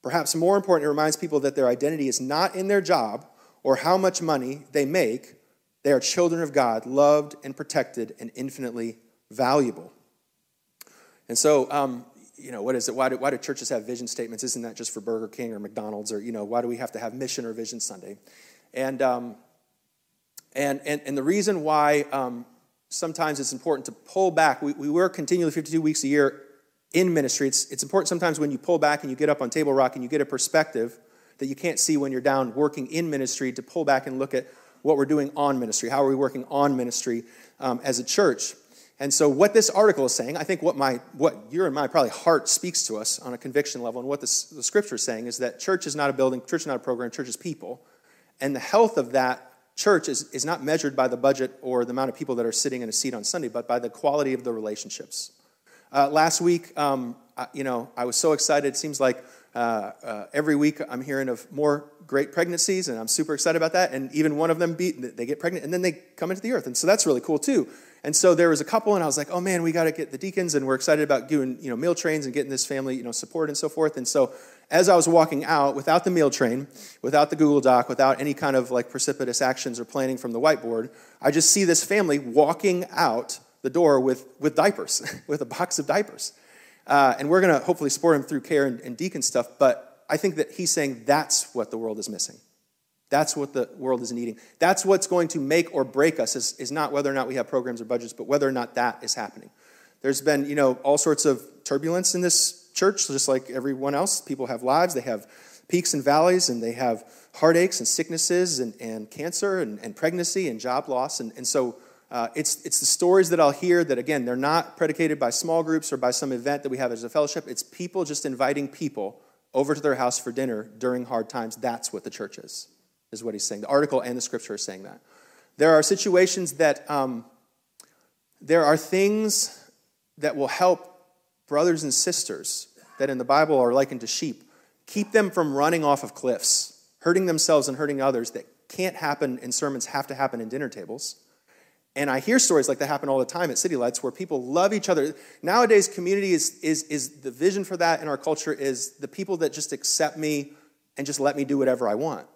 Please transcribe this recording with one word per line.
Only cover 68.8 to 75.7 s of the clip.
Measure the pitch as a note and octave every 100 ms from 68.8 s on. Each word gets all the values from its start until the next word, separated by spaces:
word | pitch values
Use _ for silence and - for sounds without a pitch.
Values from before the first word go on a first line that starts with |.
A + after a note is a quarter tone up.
| A3 G3+
and |
I | D#3+
was | C#3
like, | C#3+
"Oh, | F3+
man, | F#3 F3+
we | E3
gotta | E3 D#3+
get | D#3 D3+
the | C3+
deacons," | F#3+ F#3+ F3+ C#3+
and | C3
we're | C3
excited | D3+ D3+
about | D3 C3+ B2
doing, | D3+ C3 B2
you | C3
know, | A#2
meal | E3 E3
trains | E3 D#3 C#3
and |
getting | B2+ C#3
this | C3 -
family, | C3+ C3+ C3
you |
know, | B2
support | A#2 - E3 D3+
and | C#3+
so | D#3
forth. | - D#3 C#3+
And | B2
so | D3 B2+ - - - _
as | D#3+ F#3
I | F3
was | E3
walking | E3 D#3 C#3+ C#3
out, | D#3+ C#3